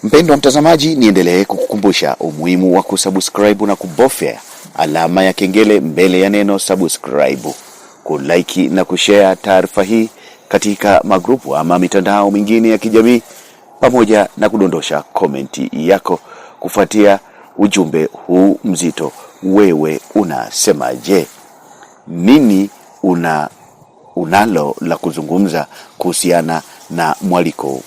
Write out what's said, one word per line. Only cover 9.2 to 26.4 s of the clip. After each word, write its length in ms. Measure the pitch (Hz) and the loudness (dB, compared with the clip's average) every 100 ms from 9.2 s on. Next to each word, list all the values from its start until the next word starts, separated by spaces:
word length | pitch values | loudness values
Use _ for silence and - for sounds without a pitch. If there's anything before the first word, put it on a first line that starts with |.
| 98 92 | 4 0
taarifa 480 | - 95 95 - | 2 2 2 -2
hii 260 | 95 113 110 - - - _ | 0 0 -2 -8 -20 -20 _
katika 520 | 101 104 101 101 - | -2 -2 -2 2 2
magrupu 520 | 92 95 90 127 - 69 | 2 -2 0 -4 -2 -4
ama 240 | 82 87 | 0 0
mitandao 520 | 90 101 92 104 101 | 0 0 0 0 0
mingine 380 | 101 104 113 113 | 0 0 2 2
ya 80 | 107 | 0
kijamii, 440 | 110 110 113 123 - - - _ _ - | 2 2 4 2 -2 -20 -20 _ _ -2
pamoja 500 | 127 123 107 107 95 - | 0 2 4 2 2 -2
na 120 | 104 | -2
kudondosha 520 | 107 95 82 - 76 | 0 0 -2 -4 -6
komenti 680 | - - 87 69 67 - 65 | -6 -4 -4 -4 -10 -8 -8
yako 460 | - 80 98 - - - - - - | -4 0 0 0 -6 -6 -20 -20 -14
kufuatia 600 | 90 - 98 107 101 98 - - - - | -6 -2 0 4 4 2 -4 -20 -20 -2
ujumbe 520 | 101 98 82 80 78 | 0 0 0 -2 -4
huu 460 | - - 90 98 - | -6 -2 2 2 2
mzito. 480 | 113 85 85 - 76 - - - | -4 -2 -4 -4 -8 -10 -20 -10
Wewe 560 | 95 98 98 80 78 76 - 104 | 0 4 4 2 -2 -4 -4 -4
unasemaje? 1120 | 92 67 57 - - 78 62 64 67 95 73 - - - _ - - _ - | -2 -6 -8 -4 -2 -2 -4 -8 -2 -2 -2 -12 -20 -20 _ -20 -20 _ -14
Nini 600 | 85 92 147 127 95 101 - - - | -4 4 4 4 2 0 -8 -20 -6
una, 460 | 98 87 82 - - - - _ _ _ - - | -2 -2 -2 -4 -6 -12 -20 _ _ _ -12 -10
unalo 600 | 82 95 110 85 73 - | -2 0 0 0 -4 -6
la 160 | 85 82 | -6 -4
kuzungumza 680 | 87 78 76 87 98 80 71 - - _ | -6 -8 -4 0 0 -2 -8 -14 -20 _
kuhusiana 640 | 90 85 87 85 | -6 -4 0 0